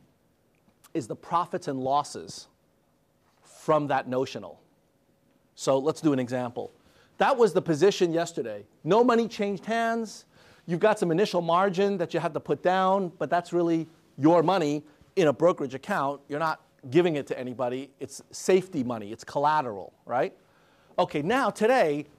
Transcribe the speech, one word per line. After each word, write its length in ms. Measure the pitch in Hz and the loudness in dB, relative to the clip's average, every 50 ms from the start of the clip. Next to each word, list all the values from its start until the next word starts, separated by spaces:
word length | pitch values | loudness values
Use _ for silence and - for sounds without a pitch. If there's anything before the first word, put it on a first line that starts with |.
| _ _ _ _ _ _ _ _ _ _ _ _ _ _ _ _ _ _ - | _ _ _ _ _ _ _ _ _ _ _ _ _ _ _ _ _ _ -8
is 140 | - 120 | -8 -8
the 80 | - 147 | -8 -10
profits 540 | - - - 175 170 175 165 - 180 - 151 | -14 -6 -4 -2 -2 -2 -4 -8 -8 -8 -6
and 100 | 139 131 | -6 -4
losses 680 | 127 131 139 147 139 - - 101 82 95 - - - - _ _ _ _ _ _ _ _ _ _ _ _ _ _ _ _ _ _ | -4 -2 -2 -2 -2 -4 -8 -14 -14 -14 -16 -18 -18 -20 _ _ _ _ _ _ _ _ _ _ _ _ _ _ _ _ _ _
from 460 | _ - - - - - 156 151 147 | _ -20 -20 -8 -2 0 0 0 0
that 220 | 139 139 135 - 123 | 0 -2 -2 -2 -2
notional. 500 | 127 131 135 - - 113 95 85 - - _ _ _ _ _ _ _ _ _ _ _ _ _ _ _ _ _ _ _ | -4 -4 -4 -4 -6 -12 -14 -16 -18 -20 _ _ _ _ _ _ _ _ _ _ _ _ _ _ _ _ _ _ _
So 240 | - - 147 135 135 | -4 0 2 2 2
let's 220 | 135 156 - - | 2 0 -2 0
do 100 | 160 156 139 | 2 2 2
an 60 | 131 | 2
example. 520 | 127 117 131 127 123 120 - 120 98 - - _ _ _ _ _ _ _ _ | 0 -2 -4 -6 -6 -6 -8 -10 -12 -12 -16 _ _ _ _ _ _ _ _
That 180 | - 185 233 269 | 0 0 2 4
was 180 | 240 233 196 156 | 4 4 4 4
the 80 | 185 | 2
position 520 | 135 170 156 139 175 208 196 - 185 170 160 | 0 0 2 4 4 4 4 4 0 0 0
yesterday. 520 | 165 170 165 - 160 123 113 104 104 104 - _ _ - | -2 -2 -4 -4 -6 -8 -6 -8 -12 -14 -18 _ _ -2
No 200 | 151 196 226 240 | 2 4 4 4
money 240 | 247 233 233 233 | 4 4 2 0
changed 380 | 214 - - 202 202 202 - - | -2 -4 -4 -4 -4 -4 -6 -6
hands. 600 | 208 226 233 226 226 233 233 226 196 - - - _ _ _ - - - _ _ | -6 -4 -2 -2 -2 -2 -4 -6 -8 -12 -18 -20 _ _ _ -20 -20 -20 _ _
You've 120 | 165 175 160 | -6 -2 2
got 200 | 208 214 202 - | 2 2 2 2
some 120 | 190 170 | 2 2
initial 300 | 160 180 214 208 - 175 | 2 2 2 0 0 0
margin 560 | 175 165 170 180 196 202 170 185 202 202 202 | 0 2 2 2 2 2 2 0 0 0 0
that 160 | 175 170 - - | -2 -4 -4 -2
you 60 | 160 | -2
have 140 | 160 165 156 | -2 -2 -4
to 60 | 151 | -6
put 220 | - - 151 - | -4 -4 -2 0
down, 500 | - 180 185 190 190 190 190 202 190 170 - | 0 0 2 2 2 2 2 2 0 -2 -4
but 120 | - 151 139 | -6 -4 -2
that's 240 | 175 175 175 - 175 | 0 -2 -2 0 0
really 340 | 175 170 170 165 165 156 - - _ _ _ _ | 0 2 2 2 0 -2 -4 -12 _ _ _ _
your 260 | - 135 160 175 170 151 | 2 4 6 6 6 6
money 400 | 170 190 190 156 147 147 151 - - _ _ _ _ _ | 4 2 2 2 0 -2 -4 -6 -10 _ _ _ _ _
in 120 | - 165 | 2 4
a 60 | 147 123 | 4 4
brokerage 400 | - 165 175 175 - - 127 131 | 4 4 2 2 2 -2 -8 -8
account. 480 | 131 - - 202 170 139 139 143 139 - | -8 -6 -4 -4 -2 -2 -4 -4 -8 -10
You're 120 | - 143 151 | -10 -6 -4
not 220 | 165 160 - - _ _ _ _ - 131 | -2 -4 -4 -6 _ _ _ _ -8 0
giving 260 | 131 170 175 180 156 | 4 4 4 4 2
it 100 | 143 127 | -2 -4
to 120 | - - - | -6 -8 -8
anybody. 500 | 123 127 120 107 127 123 127 131 139 - _ - | -8 -8 -6 -4 -4 -4 -4 -6 -8 -12 _ -14
It's 220 | 135 - - - - _ | -14 -14 -14 -16 -20 _
safety 520 | - - - - 185 190 175 - - 143 120 | -16 -6 0 2 2 2 2 0 -4 -4 -4
money. 280 | 123 120 110 104 101 | -4 -4 -6 -8 -10
It's 120 | 113 - - | -12 -14 -14
collateral, 680 | - - 147 143 151 156 156 135 120 101 95 87 - - _ _ | -8 -4 0 2 2 2 2 0 -2 -6 -10 -12 -16 -18 _ _
right? 280 | - 120 127 160 190 - _ _ _ _ _ _ _ _ _ _ _ _ - | -4 -2 -2 -2 -2 -4 _ _ _ _ _ _ _ _ _ _ _ _ -2
Okay, 220 | 180 - - 151 | -2 0 -2 -2
now 280 | 143 185 240 277 254 196 | -2 0 0 0 0 -2
today, 560 | - - 208 233 262 247 185 156 143 147 143 - - | 0 0 2 2 4 4 4 2 0 -2 -6 -10 -14